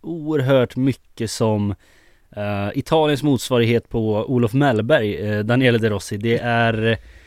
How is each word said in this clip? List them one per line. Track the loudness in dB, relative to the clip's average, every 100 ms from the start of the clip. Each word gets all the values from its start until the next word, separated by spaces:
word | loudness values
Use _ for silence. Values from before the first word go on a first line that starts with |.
oerhört | -10 -8 -4 0 2 2 2 0
mycket | -2 -2 _ -8 -6
som, | -2 0 0 -2 -6 _ _ _ _ _ -8
eh, | -6 -4 -4 -6
Italiens | 0 2 2 2
motsvarighet | 0 0 0 2 2 2 -2
på | -4 -2 -2 0
Olof | 0 2
Mellberg, | 2 2 2 2 2 2 -2
eh, | -2 -2
Daniele | 0 2 2 2
De | 0
Rossi. | -2 -6 -6
Det | -2 -2
är, | 0 0 0 0 0 -2 -6 -20